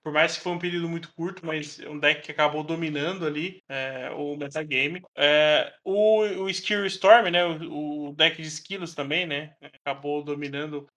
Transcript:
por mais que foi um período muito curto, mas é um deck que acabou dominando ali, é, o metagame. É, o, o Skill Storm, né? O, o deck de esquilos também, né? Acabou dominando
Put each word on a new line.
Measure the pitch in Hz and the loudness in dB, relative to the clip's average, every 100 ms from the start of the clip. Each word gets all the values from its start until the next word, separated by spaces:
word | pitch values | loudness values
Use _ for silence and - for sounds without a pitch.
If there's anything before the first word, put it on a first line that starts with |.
por | 156 | -2
mais | 147 165 - | 2 2 0
que | |
foi | 180 | -4
um | 175 | -4
período | 175 175 170 | -4 -4 -4
muito | 170 165 - | -6 -10 -8
curto, | 175 185 165 | -8 -6 -6
mas | 156 147 - | -6 -6 -14
é | - | -12
um | 147 | 0
deck | 156 151 | 2 2
que | - | -4
acabou | 151 151 151 | 2 2 2
dominando | 151 165 160 147 156 190 156 | -4 -4 -2 -2 -4 -2 -4
ali, | 147 180 185 _ | -4 -6 -10 _
é, | 135 131 131 127 - | -6 -6 -6 -8 -6
o | 147 147 | -6 -6
metagame. | 139 147 156 131 143 180 - - | -6 -6 -2 0 0 -4 -12 0
É, | 147 151 151 151 - - | 4 6 6 4 2 -6
o, | - 196 214 220 | -2 4 4 4
o | 214 185 190 | 2 -2 -4
Skill | 185 - 208 196 | -4 -2 -2 -2
Storm, | - 190 233 190 | 2 8 8 8
né? | 175 175 | 2 2
O, | 156 165 143 151 147 147 | -2 -6 -6 -6 -6 -8
o | |
deck | 147 165 165 | 2 0 2
de | 156 | -10
esquilos | 147 - 190 170 | -10 -10 -10 -8
também, | - 139 165 175 | -6 -4 -2 -2
né? | 143 151 _ 135 _ | -6 -8 _ -20 _
Acabou | - 139 143 147 | -8 -6 -4 -4
dominando | 143 143 143 143 151 147 143 | -4 -8 -6 -6 -8 -10 -14